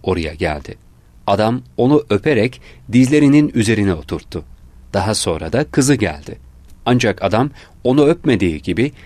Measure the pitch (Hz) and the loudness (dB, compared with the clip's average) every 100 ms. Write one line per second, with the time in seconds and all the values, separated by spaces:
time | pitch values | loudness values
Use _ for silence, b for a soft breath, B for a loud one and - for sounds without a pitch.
0 | 95 87 78 78 82 73 - - _ - | -2 -2 -4 -4 -4 -4 -10 -18 _ -20
1 | _ - - 101 110 123 - - 127 147 | _ -8 -2 0 0 -2 -6 -2 2 2
2 | - 101 156 120 117 - b b - 120 | 0 -2 0 0 0 -4 b b 0 2
3 | 127 151 143 147 147 123 107 104 98 80 | 4 4 4 4 4 0 0 0 0 -2
4 | - 82 - 92 - - - - - 101 | -6 -10 -8 -12 -12 -20 -20 -20 -8 -4
5 | 101 104 95 78 80 120 151 - 135 135 | -2 -2 -4 -4 -4 -4 -2 0 0 0
6 | 95 71 - - - - - - - 247 | -2 -6 -14 -18 -20 -20 -20 -8 -2 0
7 | 117 - 98 107 139 b b - 120 143 | 0 -2 -2 0 -2 b b -6 0 2
8 | 147 165 143 117 92 76 - - 143 b | 2 2 0 0 0 -2 -4 -2 -4 b